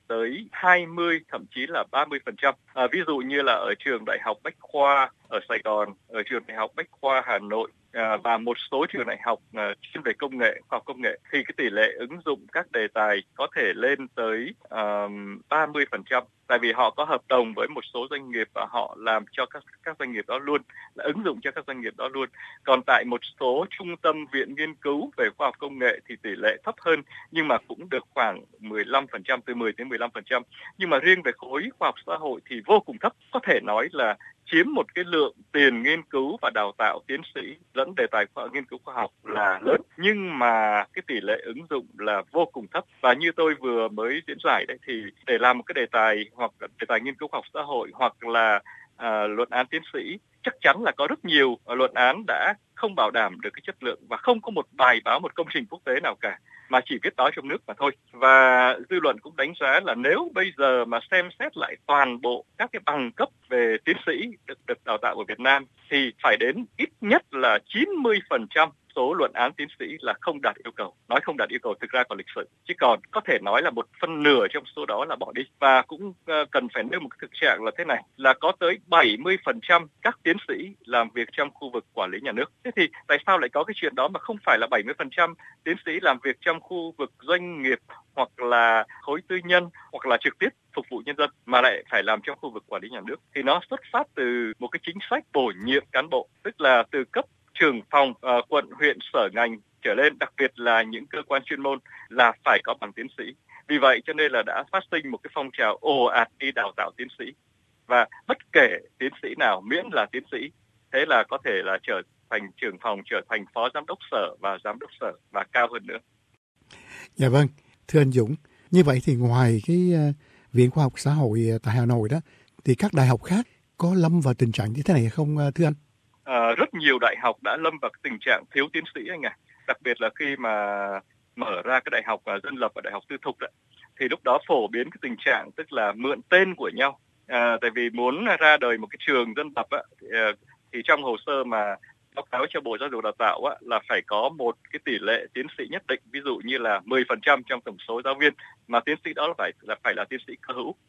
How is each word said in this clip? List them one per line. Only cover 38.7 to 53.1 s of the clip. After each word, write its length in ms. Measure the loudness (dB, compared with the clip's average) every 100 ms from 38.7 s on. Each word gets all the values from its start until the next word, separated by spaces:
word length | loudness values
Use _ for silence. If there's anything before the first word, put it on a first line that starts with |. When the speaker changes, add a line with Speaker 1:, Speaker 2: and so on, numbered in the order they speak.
| -14
Speaker 1:
khoa 100 | -10
học 180 | -6 -6 _
là 360 | -8 -2 0 0 0
lớn, 160 | 0 -2 -2
nhưng 420 | 0 0 -2 0
mà 460 | 2 4 2 0 -2
cái 100 | -8 -8
tỷ 140 | -6
lệ 200 | -2 -4 -6
ứng 200 | -14 -8
dụng 160 | -8 -8 -8
là 260 | -4 -2 -2
vô 140 | -2 -2
cùng 220 | -4 -10
thấp. 160 | -8 -8 _
Và 120 | 2
như 180 | 4 2
tôi 240 | 2 0 0
vừa 320 | -2 0 -2
mới 340 | -2 -4 -4 -8
diễn 100 | -4
giải 220 | 0 0 -2
đấy, 100 | -8 -10
thì 160 | -10 -10 -12 -2
để 120 | 2
làm 200 | 4 2
một 60 |
cái 100 | 0
đề 120 | -4 -2
tài 340 | 2 2 2 -4
hoặc 180 | -6 -8 -8
là 80 | -18 -10
đề 60 | -4
tài 140 | -2
nghiên 140 | -4 -8
cứu 120 | -10
khoa 100 | -10
học 80 | -10
xã 80 | -10
hội 280 | -6 -4 -6
hoặc 300 | -2 -2 -2
là, 360 | -2 2 4 4 0 -16 -20 -10
à, 300 | -4 0 0
luận 220 | -2 -2
án 180 | -2 -2
tiến 140 | -4 -8
sĩ, 260 | -10 -10 -12 _ _
chắc 100 | -10 0
chắn 220 | 2 2
là 80 | 0
có 160 | -2 -2
rất 180 | -4 2
nhiều, 320 | 4 4 2 -4
à, 100 | 0
luận 180 | 0
án 300 | 4 2 2 -2
đã 260 | -2 -2 -2 _ -6
không 200 | -4 0
bảo 160 | 0